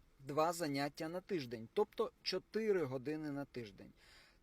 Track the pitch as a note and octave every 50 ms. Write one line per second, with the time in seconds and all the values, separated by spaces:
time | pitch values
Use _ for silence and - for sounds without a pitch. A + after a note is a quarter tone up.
0 | - _ _ - C#3 C3+ C#3+ D3+ D#3 E3+ E3+ E3+ F3 D3 C#3 C#3 C#3+ D3 - -
1 | D#3+ D#3+ E3+ F#3 - - G#3 E3 C3 A#2 A#2+ A2+ A2+ - - G3+ A3 - - -
2 | - - - _ - - F#3+ F#3 - _ - G#3+ A3+ G#3+ G3 F3+ D3+ B2+ C3 C3+
3 | A#2+ D3 D#3 D#3 D#3 D3 C#3 C#3 C#3 - - B2 A#2 G2+ F#2+ - G2+ - - _
4 | - - - - - - - _